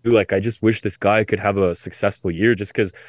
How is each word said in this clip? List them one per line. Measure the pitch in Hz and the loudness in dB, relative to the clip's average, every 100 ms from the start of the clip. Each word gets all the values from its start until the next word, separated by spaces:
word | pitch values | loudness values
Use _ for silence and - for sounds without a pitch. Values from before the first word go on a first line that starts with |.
Like, | 117 113 98 | 2 2 4
I | 98 | 0
just | 110 - | -2 -2
wish | 107 - | 0 0
this | 104 - | -4 -2
guy | 98 107 | 2 2
could | 107 101 | 2 0
have | 101 98 | 0 0
a | 92 | 0
successful | 85 - - 101 - 95 | -2 -6 -2 -4 -2 -6
year | 85 110 | 0 0
just | 104 104 | 0 -2
'cause | - 98 - | -2 -4 -4